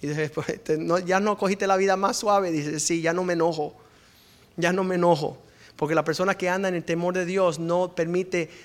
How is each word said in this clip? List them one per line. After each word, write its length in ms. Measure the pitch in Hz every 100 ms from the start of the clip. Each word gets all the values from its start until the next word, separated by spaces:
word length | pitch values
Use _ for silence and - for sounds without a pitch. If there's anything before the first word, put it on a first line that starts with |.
Y 60 | 147
dije, 200 | 151 151
"Pues, 340 | 156 139 -
te, 140 | - 156
no, 220 | 165 175
ya 220 | 175 185
no 180 | 208 202
cogiste 280 | 196 196 196
la 120 | 190
vida 180 | 196 190
más 220 | 196 -
suave". 340 | 208 202 185
Dice, 260 | 160 147 156
"Sí, 200 | - 170
ya 140 | 160
no 100 | 175
me 80 | 185
enojo, 420 | 175 165 160 151 - - - - _ - - - -
ya 160 | 170
no 100 | 185
me 120 | 185 180
enojo". 420 | 175 156 151 - - - -
Porque 200 | - 151
la 100 | 156
persona 320 | 156 151 185 190
que 140 | 180
anda 180 | 185 190
en 60 |
el 100 | 180
temor 300 | 160 170 175
de 100 | 185
Dios 340 | 175 190 185 151
no 360 | 165 175 180
permite 560 | 180 165 175 185 180 156 -